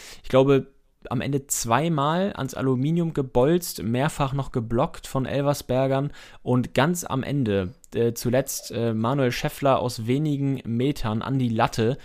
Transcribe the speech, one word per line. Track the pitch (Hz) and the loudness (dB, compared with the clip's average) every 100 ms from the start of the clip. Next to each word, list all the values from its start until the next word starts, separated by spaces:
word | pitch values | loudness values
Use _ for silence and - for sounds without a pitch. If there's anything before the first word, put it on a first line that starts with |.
| - - | -20 -16
Ich | - | 2
glaube, | 131 135 135 131 _ _ _ - | 4 6 4 2 _ _ _ -6
am | 131 | -4
Ende | - 139 - | 0 -2 -4
zweimal | - 113 117 165 156 143 170 196 - | -6 0 2 2 2 2 0 -2 -4
ans | 135 | -8
Aluminium | - 131 127 139 170 165 | -2 0 0 0 0 0
gebolzt, | 151 131 123 131 175 170 - | -2 -2 2 4 2 -2 -8
mehrfach | 92 120 147 - 139 | -4 -2 -2 -2 -2
noch | 135 135 | -2 -4
geblockt | 131 113 120 - - - | -4 -2 0 0 -4 -6
von | 135 127 | -4 -2
Elversbergern | 135 143 143 - 127 135 135 139 - - - | 0 0 -2 0 0 2 0 -2 -6 -18 -12
und | - 127 123 | 0 0 2
ganz | - 143 175 | 2 2 0
am | - 135 | -4 -4
Ende, | - 143 117 98 92 - - | -2 0 2 2 0 -6 -8
äh, | - 117 | 0 0
zuletzt, | 120 123 123 135 - - | 0 0 0 0 -6 -8
äh, | 117 117 | -4 -2
Manuel | 110 113 143 127 | 0 0 2 0
Schäffler | 120 151 - 139 127 | 0 -4 0 2 2
aus | 120 117 110 | 0 -4 -2
wenigen | 131 156 139 139 135 | 0 0 0 0 -2
Metern | - 117 135 143 113 110 | -2 0 0 0 -2 -2
an | - 135 | -2 0
die | 123 | 0
Latte | 110 113 - 113 139 | 2 2 2 0 0